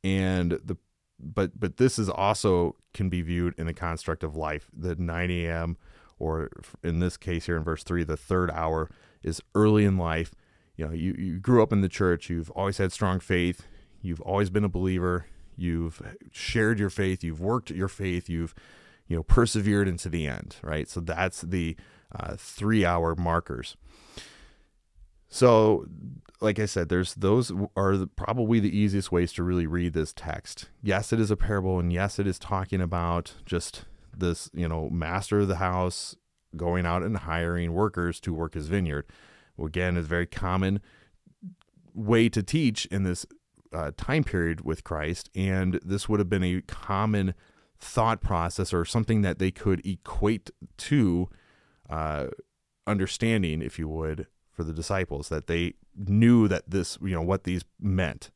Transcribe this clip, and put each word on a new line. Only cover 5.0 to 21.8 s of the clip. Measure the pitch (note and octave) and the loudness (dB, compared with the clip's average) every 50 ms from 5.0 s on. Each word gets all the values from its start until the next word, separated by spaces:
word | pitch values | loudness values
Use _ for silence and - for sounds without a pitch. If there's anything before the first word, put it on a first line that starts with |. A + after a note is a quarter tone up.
| F2+ E2 E2 E2+ F2+ F2+ | -4 -4 -2 -2 -2 -2
A | F2+ F2 E2+ | -2 -2 -2
M, | E2 E2 E2 E2 E2 E2+ - _ - - - - - _ _ | -2 -2 -2 -2 -4 -6 -8 _ -20 -20 -20 -20 -20 _ _
or | - D#2+ D#2+ D#2+ D2+ - - - | -4 -4 -2 -2 -4 -6 -10 -16
f-, | - - - _ | -20 -20 -20 _
in | - E2+ E2 E2 | -4 -2 0 0
this | F2+ F2+ - | 0 0 -2
case | - - F#2 F2 E2 - | -4 -6 -4 -4 -4 -2
here | - E2+ | -2 -2
in | E2 D#2 | -2 0
verse | E2+ D#2+ D2+ | -2 -4 -6
three, | - - F2+ F2 E2 | -4 -2 -2 -2 0
the | D2+ D#2 | -2 -4
third | D2+ - - F#2+ F#2 F2+ E2+ | -6 -2 0 0 2 2 0
hour | D#2 D#2+ E2 D#2+ D#2+ D#2+ D#2+ - - _ - _ _ _ | 0 -2 -2 0 0 -2 -2 -4 -8 _ -20 _ _ _
is | - D#2+ D#2+ - - _ _ | -6 -6 -6 -6 -10 _ _
early | G2+ G#2+ G#2+ G#2+ G#2+ G#2 | 4 6 6 8 6 6
in | G2+ F#2+ | 4 4
life. | F#2 E2+ E2 D#2+ D#2+ E2 - - - _ _ _ _ _ _ _ | 2 0 0 0 -2 -2 -4 -8 -20 _ _ _ _ _ _ _
You | - D#2+ | -8 -6
know, | D2+ | -6
you, | E2 E2 D#2 F#2+ - | -4 -4 -2 -4 -4
you | - F#2 F#2 E2 F#2 | -4 -4 -6 -6 -4
grew | G2 B2+ B2 A#2 | 2 6 6 6
up | G#2+ - | 8 6
in | A2+ G2+ | 4 2
the | F#2+ F#2 | 2 2
church, | - - G2+ F2+ F2 D#2+ - - | 2 2 2 2 2 2 0 -4
you've | F2 E2 D#2+ E2 | -4 -4 -4 -6
always | F2 - G2 G2 F#2+ - | -4 -2 -2 -2 0 0
had | G2 F#2 | -2 -2
strong | - - G#2+ F#2+ F#2 F#2 | 0 0 0 0 0 -2
faith, | - - G2 F2+ F2 F2+ F2 - - - - - - _ - - | 0 0 2 2 2 2 0 -2 -10 -20 -20 -20 -20 _ -20 -12
you've | - F#2 E2 D#2+ | -8 -6 -6 -6
always | - - F#2+ G2 G#2 F#2 | -4 -2 0 2 2 2
been | F#2 G#2 G#2 | 2 2 0
a | G2+ | 2
believer, | F2 F2+ F#2 F#2+ F#2 F2+ F2 F2+ F2+ F2+ D#2+ - - - - - - | 0 0 0 0 0 2 2 0 0 -2 -4 -8 -18 -20 -20 -20 -10
you've | - F2 F2 E2 E2 E2 E2 D#2 - - - - - - - | -6 -2 -2 0 -2 -2 -4 -6 -10 -16 -16 -16 -18 -20 -20
shared | _ - - - - A#2 G#2+ G#2+ A#2 G#2 | _ -10 -8 -2 0 2 4 4 4 2
your | G#2 F#2+ | 0 -2
faith, | - - G2 F#2+ F#2 F2 - | 0 0 0 0 0 -2 -4
you've | E2 D#2+ D#2 | -6 -6 -2
worked | F2+ G2+ A#2 B2+ - - | -2 0 0 -2 -2 -6
your | D#2 F2+ F#2+ F#2+ | -4 -4 -4 -4
faith, | - - G2 F#2+ F2 F2+ - - | -4 -6 -4 -2 -2 -4 -4 -4
you've, | E2+ E2 E2 D#2+ - - - - - - - - - _ _ | -4 -4 -4 -6 -8 -16 -20 -20 -20 -20 -20 -20 -20 _ _
you | _ E2+ | _ -4
know, | E2 | -4
persevered | D#2 - - B2+ A#2+ A2+ - A2 G2 G#2 G#2 G2+ G2+ F#2 | 4 6 6 6 6 4 4 0 2 4 4 4 2 2
into | F2 E2 - F2+ | 0 -4 -6 -4
the | D#2+ E2+ D#2 | -2 -2 -2
end, | D2 A#1+ G1+ G1+ G1+ - - | -2 -4 -6 -10 -14 -16 -12
right? | - - D2+ D2+ D2+ - | -8 -4 -4 -4 -4 -4
So | - F2+ | -6 -8
that's | E2 E2 E2 E2 F#2+ F#2 - - | -6 -4 -2 -2 -2 -2 -2 -6
the, | - E2 F#2 F#2 E2 E2 E2 - | -8 -4 -2 -2 0 -2 -4 -8